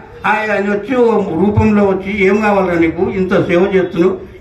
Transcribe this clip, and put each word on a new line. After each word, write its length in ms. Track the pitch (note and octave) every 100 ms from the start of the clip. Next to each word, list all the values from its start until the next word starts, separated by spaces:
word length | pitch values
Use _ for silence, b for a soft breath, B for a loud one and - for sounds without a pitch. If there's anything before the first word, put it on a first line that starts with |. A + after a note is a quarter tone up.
| - - G3
ఆయన 460 | A3 G#3+ G3+ G3+
వచ్చి 240 | G3+ - B3+
ఓ 500 | A#3 G3+ F#3+ D#3+ G#3
రూపంలో 380 | G#3+ G#3+ G#3
వచ్చి, 420 | G3 F#3+ F#3+ G3+ F#3+
"ఏం 160 | G#3+
కావాలరా 320 | G#3+ G3 F3+
నీకు, 380 | E3+ E3 E3 F#3+
ఇంత 360 | F#3+ F#3 F#3 -
సేవ 240 | F3 G3 F#3
చేస్తున్నావు, 420 | E3+ E3+ F#3 - B B